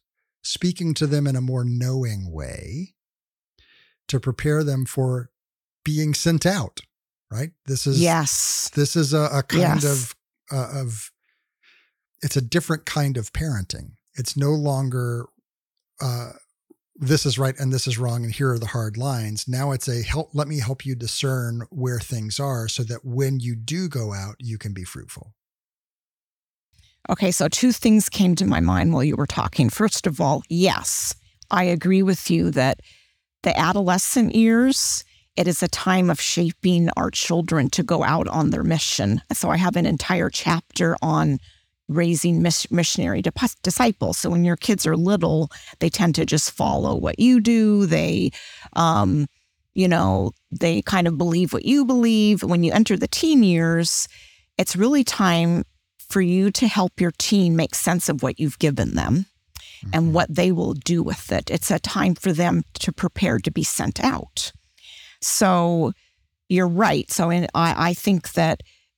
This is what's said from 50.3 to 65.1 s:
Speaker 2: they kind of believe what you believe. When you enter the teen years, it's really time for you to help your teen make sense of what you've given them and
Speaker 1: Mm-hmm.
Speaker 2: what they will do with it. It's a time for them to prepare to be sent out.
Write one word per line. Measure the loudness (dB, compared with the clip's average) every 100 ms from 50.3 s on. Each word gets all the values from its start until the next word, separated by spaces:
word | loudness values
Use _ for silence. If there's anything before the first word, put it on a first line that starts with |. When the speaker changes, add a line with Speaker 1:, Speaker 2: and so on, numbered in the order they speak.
| -4 -14
Speaker 2:
they | -2 0 0
kind | 0 0 2
of | 0
believe | 0 2 0
what | -2
you | 0 2
believe. | 4 2 4 4 4 2
When | 2 2
you | 4
enter | 4 4 2
the | 0
teen | 0 4 6
years, | 6 6 4 2 0 -2 -4 -10 -20 _ _ -4
it's | -2 2
really | 2 4
time | 2 2 2 4 2 0 -2 _ _ _
for | -4 0
you | 2 4 2
to | 2 0
help | 2 0 0
your | -2 0
teen | 0 4 4 4
make | 0
sense | -2 0 0 0
of | -2
what | -2 -2
you've | -4 0
given | 0 2 0
them | 0 0 0 0 _ _ -20 -20 -16 -6
and | 0
Speaker 1:
Mm-hmm. | 2
Speaker 2:
what | 2 0
they | 2 2
will | 2 0
do | -4 -2 0
with | 0 -4 -4
it. | -4 -2
It's | -4 -2
a | -2
time | -2 0 0
for | 2 0
them | 0 2 0 -2
to | -6 -6
prepare | -4 -4 -2 0 0
to | -2
be | -2
sent | -4 -2 -4 -2
out. | -2 -2 -8 -10 -10 -10 _ _ -20 -20 -20